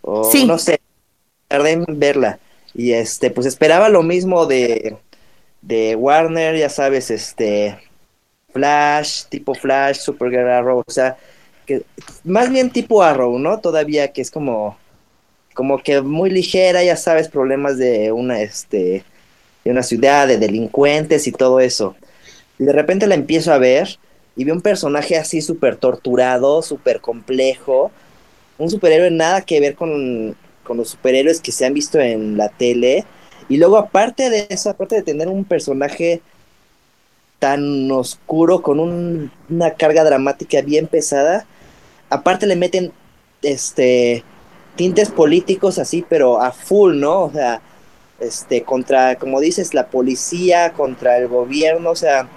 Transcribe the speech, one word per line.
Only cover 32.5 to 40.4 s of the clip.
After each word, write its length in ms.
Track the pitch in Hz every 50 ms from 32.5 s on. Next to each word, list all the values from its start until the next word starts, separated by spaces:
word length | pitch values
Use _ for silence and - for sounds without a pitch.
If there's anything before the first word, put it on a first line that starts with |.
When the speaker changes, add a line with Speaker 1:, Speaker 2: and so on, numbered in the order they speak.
| - _ 127 120 120 120 120 123 135 180 220 - - - - - - - - -
Speaker 1:
Y 100 | 135 143
luego, 180 | 165 175 202
aparte 540 | 220 202 208 _ 190 208 240 240 - 269 254
de 160 | 226 214 208 202
eso, 220 | 202 190 - 208
aparte 240 | 190 _ 190 190 -
de 80 | 214 190
tener 260 | - 147 147 156 175
un 160 | 190 196 196
personaje 800 | 190 180 156 - - 135 135 139 143 139 - 170 170 170 170 _ _ _ _ _ _ _ _ _ _ _ _ _ _ _ _ _ _ _ _ _ _ _ _
tan 520 | - 139 139 143 143 143 143 139 131 135
oscuro, 720 | 135 131 127 - - _ _ - - 160 165 165 185 180 170
con 160 | 156 143 147
un, 520 | 160 175 175 175 175 175 170 165 151 127 - _ - -
una 240 | 165 170 170 160 156
carga 300 | - 160 151 156 156 160
dramática 580 | 156 143 131 135 139 139 _